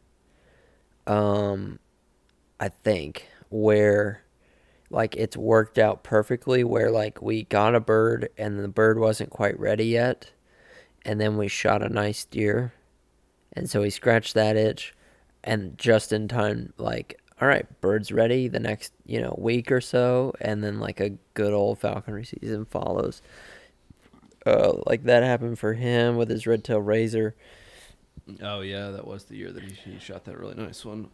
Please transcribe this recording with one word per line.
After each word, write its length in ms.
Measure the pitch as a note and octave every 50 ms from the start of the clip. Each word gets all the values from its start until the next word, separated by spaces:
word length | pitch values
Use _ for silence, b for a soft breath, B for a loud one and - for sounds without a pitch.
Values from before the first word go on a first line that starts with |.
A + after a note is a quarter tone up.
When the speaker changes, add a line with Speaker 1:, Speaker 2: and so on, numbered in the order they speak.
| _ _ _ _ b b b b b b b b b b b b b b b b -
Speaker 1:
um, 720 | - G#2 G#2 G#2 G#2 G2+ G#2 G#2 G2+ G2+ G2 G2 G2 - - _ _ _ _ _ _ _ _ _ _ _ _ _ _ _ -
I 100 | - G2
think, 580 | - - - A2 G#2+ F2+ D2 D2 - - - B B B B -
where, 760 | - A2 G#2+ G#2+ G#2+ G#2 G#2 G#2 G2+ G#2 G#2 G#2 G#2 - _ _ _ _ b b b b b b b b b b
like, 260 | - C3 A2+ G#2+ - -
it's 200 | A2+ G#2 - -
worked 400 | A2 A2 A2+ A2+ G#2+ - - A#2
out 260 | A2 G#2 G2 - -
perfectly, 600 | - A#2 G#2+ G#2 - B2+ A#2+ - C#3+ B2+ B2+ B2
where, 260 | A#2+ A#2 A2+ A2 A2
like, 300 | A2+ A2 G#2+ G#2+ - -
we 220 | - A2 A2+ A2 G#2
got 320 | - - G#2 G#2 A2 A#2+
a 40 | A#2
bird 500 | A2 - A2 A2 A2 A2+ A#2 A#2+ A#2 - _ -
and 220 | G#2+ A2 G#2 G2+
the 80 | G2+ G2+
bird 300 | F#2+ - A2 A2 A2 A2+
wasn't 300 | A2+ A2 A2 - A2 -
quite 300 | - - G#2+ G2+ - -
ready 260 | G#2 G#2 G#2+ G#2+ A2
yet, 460 | A2+ A#2 A#2 A#2+ B2+ - - - - _ _ _ b b b b b b b b b b b b
and 160 | - G#2+ G#2+
then 180 | G#2+ G#2+ G#2+ G#2+
we 100 | G#2 G2+
shot 340 | - - - G#2+ G#2+ G#2
a 80 | G#2 G#2+
nice 360 | A2 G#2+ G#2 G#2 G#2+ - -
deer, 480 | - - - G#2+ G#2 G#2 A#2 B2 A#2+ - _ _ _ _ _ _ _ _ _ _ _ _ _ _ - -
and 160 | - - -
so 120 | - G#2+
we 80 | G#2 G#2
scratched 440 | G2+ - - B2 A2+ A2+ A2+ - -
that 200 | A2 G#2+ G#2+ A2
itch, 380 | A2 A2 A2 - - - - - b b b b b b b b _ -
and 340 | - A2+ G#2+ G2 F2+ B1+ -
just 360 | - A#2+ A2+ G#2+ - - A2
in 140 | G#2+ G#2+ G2+
time, 460 | A#2+ A#2+ G#2 G#2 G#2+ A2+ A#2 - - -
like, 420 | A#2 A2+ A#2 A#2 - - - _ _ _ _ -
all 60 | B2 C3+
right, 180 | C#3 - - - - _
bird's 300 | - F#2+ G#2 A2 G#2 -
ready 360 | - - A2+ A#2 B2 C3 B2+ B2
the 120 | F#2 A#2+
next, 340 | A2+ A2 G#2+ - - - _ _ _
you 140 | - - A2+
know, 140 | A#2 A#2+ - -
week 320 | F#2+ A2+ A#2+ B2 A#2+ -
or 100 | C3 B2+
so, 520 | - - - B2 B2 B2 B2 B2+ C3 C3+ - -
and 240 | - G#2+ G#2+ G#2 G#2
then, 160 | G#2 G#2 G#2+
like, 200 | G#2+ G2+ G2+ -
a 180 | F#2+ G#2 G2+ - _ _ -
good 180 | - G#2+ G#2 G#2
old 260 | G#2 G2+ G#2 G#2+ -
falconry 440 | - G#2 G#2 G2 - - G#2+ G#2 A2+
season 400 | - - - - A2+ A2 G#2 A2
follows. 560 | - - - - - F#2 - - - - - - B B B B B B B B B B B _ - - _ _ _ _ _ _ _ _ _ -
Uh, 280 | - A2 G#2 G#2 G2+ - - -
like, 180 | - - A#2 C3
that 200 | A#2+ B2 A#2+ A#2+
happened 340 | B2+ B2 A#2+ B2 A#2 A#2 -
for 160 | - G#2+ A2+
him 420 | A2+ B2 A#2+ A#2+ A#2+ A#2 A#2+ A#2+ A#2
with 120 | A#2 A2
his 160 | A2+ A2 A2
red-tailed 400 | A2+ A#2 A2 - - A2+ G#2+ G2+
razor. 500 | G#2 G#2 A2 A2 A2 A2+ A2 A2 G#2+ A2 B B B B B B B B B B B B B B _ _ - - - G2+ -
Speaker 2:
Oh, 200 | - G2+ G#2 G2+
yeah, 280 | G2 G2 G2 G2 G2+ G2+
that 160 | G2 G2 - G#2+
was 160 | G#2 G2+ -
the 100 | - A2
year 160 | G#2 G2 F#2
that 120 | F#2 - F#2+
he, 80 | F#2+
he 280 | G2 G2 - G2+ G2 F#2+
shot 260 | - - F#2+ F#2 -
that 120 | - - -
really 180 | F#2+ G2+ -
nice 300 | - A2 - - - -
one. 240 | A2+ G#2 A2 G#2+ -